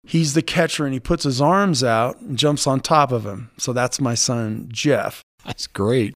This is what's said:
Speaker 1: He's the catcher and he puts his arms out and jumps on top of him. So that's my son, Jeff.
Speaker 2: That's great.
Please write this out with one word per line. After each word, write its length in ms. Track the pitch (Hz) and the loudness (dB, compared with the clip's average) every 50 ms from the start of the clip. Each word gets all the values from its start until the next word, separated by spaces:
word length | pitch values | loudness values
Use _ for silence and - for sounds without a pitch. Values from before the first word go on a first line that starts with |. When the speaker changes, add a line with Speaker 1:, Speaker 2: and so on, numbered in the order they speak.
| _ | _
Speaker 1:
He's 280 | - - 165 160 143 135 | 0 2 2 2 2 2
the 80 | 160 | 0
catcher 420 | - - - 175 165 156 - - 147 | 0 0 0 0 0 0 0 -2 -2
and 80 | 135 | -2
he 80 | 131 127 | -2 -4
puts 240 | - - 175 - - | -2 -2 -2 0 0
his 160 | 143 123 123 | -2 0 2
arms 420 | 143 156 185 196 202 190 156 120 | 2 4 4 4 2 2 2 2
out 380 | 131 120 113 113 117 127 - - | 2 2 2 2 2 0 -2 -8
and 180 | - - 135 113 | -10 -8 -4 0
jumps 280 | 143 147 147 - - | 2 2 2 2 0
on 140 | 139 131 131 | 0 0 0
top 300 | - - 165 151 143 127 | 2 2 4 4 4 4
of 140 | 127 113 107 | 0 -2 -4
him. 280 | 101 98 104 117 - _ | -6 -10 -10 -14 -16 _
So 160 | - - 131 | -8 -6 -4
that's 300 | 120 123 123 123 - - | -2 -2 -2 -2 -2 -2
my 120 | 135 120 120 | -2 -2 0
son, 540 | - - - 120 117 113 110 107 - - 120 | 0 0 0 0 -2 -2 -4 -6 -8 -10 -10
Jeff. 520 | 113 - - 147 131 104 - - - - - _ _ _ - | -6 -2 2 2 2 2 0 -4 -6 -10 -18 _ _ _ -14
Speaker 2:
That's 200 | - - - - | -12 -12 -10 -12
great. 460 | - - - 98 110 127 131 107 - - | -10 -4 -2 0 2 2 2 2 0 -2